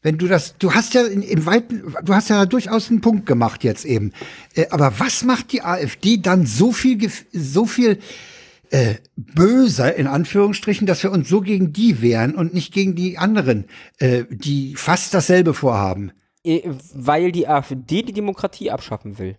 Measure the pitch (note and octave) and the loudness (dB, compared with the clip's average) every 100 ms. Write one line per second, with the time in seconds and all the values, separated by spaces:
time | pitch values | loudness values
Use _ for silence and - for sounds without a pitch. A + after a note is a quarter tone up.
0 | D#3 D#3+ F3+ F3+ - _ F#3 F3+ A3+ B3+ | -2 0 2 0 0 _ 2 2 2 2
1 | A#3 G3 G3 D#3+ D#3 A3 A#3 A3+ - - | 2 -2 -2 -2 2 0 0 -10 -10 -8
2 | D#3+ F#3 - G#3 F#3+ B3+ F#3 A3+ - A3+ | 2 2 4 2 2 0 0 -4 0 2
3 | A3+ G#3+ - A#2+ A2+ - A#2 G2+ - A2+ | 2 0 0 0 0 0 -2 -2 -2 -2
4 | G#2 - - - - - D#3+ C#3+ C#3 G2 | -2 -8 -18 -18 -8 -4 -2 2 2 2
5 | C4 - B3 A#3+ - B3+ - F3+ C#3+ - | -4 0 0 0 -2 -6 -4 -4 -6 -2
6 | G3 A3+ F3+ F#3 C3+ A2 A3 - C4 A3+ | 0 2 4 4 2 4 2 4 0 0
7 | G#3 - - F#3+ C3+ D3+ A3+ - A#3 G3 | -2 -6 -10 -8 -2 0 0 2 2 2
8 | - - - - - _ _ C#3 A2+ G#2+ | -4 -20 -20 -20 -20 _ _ 0 0 -2
9 | _ - A2 D#3 F#3+ B3+ B3+ - B2+ E3 | _ -18 -6 2 4 6 4 2 0 0
10 | C#3 C#3 E3+ G3 G3+ G3+ - G3+ G3 F3 | -2 0 0 2 0 0 -4 -2 0 0
11 | G3 F#3+ C3+ G3 F#3+ G3+ F3+ D3 A#3 C3 | 0 -2 2 0 2 0 0 2 2 4
12 | A#2 A2+ A#2+ F#3+ E3+ F3+ C#3+ G3 F#3+ E3+ | 2 2 0 0 -2 -2 -4 -2 0 0
13 | F#3 F3+ F#3 G#3+ C3 A2 - - - _ | -4 -2 0 2 2 0 -4 -16 -20 _
14 | C3 B2 A#2 A2 D3 C#3+ C3+ C#3 - F3+ | 0 0 -2 -8 -4 -2 -4 -6 -2 -2
15 | - F#3+ D3+ F3+ E3 - C#3 A2 G2 F#2+ | 0 -2 4 4 4 0 0 0 -2 -4
16 | G2 _ _ _ E3+ D#3+ F3 C3+ - C#3 | -8 _ _ _ -2 -2 -4 -12 -14 -6
17 | B2+ D3+ F3+ E3+ D3+ D3 C3+ C3 A#2 F3+ | 0 0 0 0 0 0 0 -10 -4 -4
18 | A#3+ G3+ G#3 F#3+ G3 - G#3 - - G#2 | -4 -6 -6 -4 -8 -6 -8 -8 -8 -12
19 | G#2+ G#2 F#2+ | -12 -10 -12